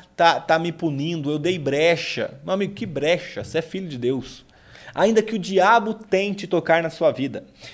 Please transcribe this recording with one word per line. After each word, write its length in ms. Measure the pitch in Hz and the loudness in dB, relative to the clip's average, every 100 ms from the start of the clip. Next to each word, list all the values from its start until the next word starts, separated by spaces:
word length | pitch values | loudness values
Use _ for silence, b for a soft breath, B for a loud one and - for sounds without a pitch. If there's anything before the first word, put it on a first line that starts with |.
| B - | B 4
tá, 240 | 170 135 | 4 4
tá 200 | - 165 | 2 2
me 120 | 170 | 2
punindo, 600 | 165 165 139 156 170 143 | -4 -4 -2 -4 -4 -2
eu 80 | 151 | -2
dei 200 | 160 185 | -2 -2
brecha." 760 | 135 139 165 165 - - 110 - | -2 2 4 2 -2 -6 -6 -8
Meu 100 | 165 | -4
amigo, 200 | 190 196 | -2 -2
que 120 | 202 214 | -6 -8
brecha? 580 | 139 147 175 - - | -2 0 0 -2 -12
Você 140 | - 156 | -6 -6
é 40 | |
filho 260 | 160 185 185 | -4 -8 -8
de 100 | 127 | -4
Deus. 480 | 120 135 - - _ B B B B - | -2 -2 -6 -16 _ B B B B 0
Ainda 260 | 196 220 | 4 4
que 140 | 214 220 | 0 -6
o 40 | |
diabo 540 | 170 190 185 233 214 | 0 4 6 4 2
tente 540 | 220 - 190 202 202 185 | -6 -2 0 0 -6 -2
tocar 340 | 175 160 165 | -2 2 2
na 80 | 160 | 2
sua 220 | - 160 | 0 0
vida. 320 | 113 135 95 - B B | 2 -6 -6 -14 B B